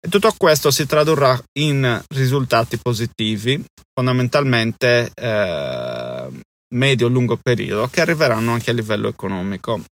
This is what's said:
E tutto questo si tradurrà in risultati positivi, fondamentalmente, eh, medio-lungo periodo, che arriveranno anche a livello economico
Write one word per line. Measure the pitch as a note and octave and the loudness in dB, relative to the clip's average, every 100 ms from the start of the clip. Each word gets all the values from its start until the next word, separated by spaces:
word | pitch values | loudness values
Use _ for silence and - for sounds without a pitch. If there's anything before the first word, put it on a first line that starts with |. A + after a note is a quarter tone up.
E | - | -2
tutto | G3 A3 - | 2 2 2
questo | E3 D3+ D3+ | 2 4 2
si | C3 D3 | 0 0
tradurrà | D3+ D3+ D3+ C3+ B2+ - - | 2 2 4 2 2 -4 -4
in | D3+ C#3 C3 A#2 - | 0 2 0 -2 -4
risultati | C3+ B2+ C#3 B2 A#2 - A#2 | -2 0 0 2 0 0 -4
positivi, | A#2+ G#2+ A#2 - A2 G#2+ A2 C#3+ - _ _ | -4 -2 -4 -4 -4 -2 -2 -4 -6 _ _
fondamentalmente, | - B2+ B2+ B2 D3 C#3 A#2+ A2+ G#2+ B2 A#2+ A#2 | -2 0 0 2 0 2 0 0 0 2 2 0
eh, | - A#2+ G#2+ F#2+ D#2+ C2+ B1+ B1 A#1+ B1 B1+ C2 C#2 - _ _ | -6 -4 0 0 -2 -4 -6 -6 -8 -8 -8 -10 -14 -20 _ _
medio-lungo | A#2+ C3+ C3 A#2+ B2+ B2 A2+ | 0 2 4 4 2 2 0
periodo, | - A#2 G2+ G2+ B2+ | 0 -2 -2 -2 -2
che | - | 0
arriveranno | E3 D#3+ D3 A2 A#2 | 0 2 2 2 0
anche | A#2 A#2 | -2 -2
a | |
livello | A#2 G#2+ G#2+ G#2+ | -2 -2 -2 -2
economico | G#2+ G2 G2 F#2+ F#2+ - G#2+ - | -4 -8 -6 -6 -6 -6 -6 -8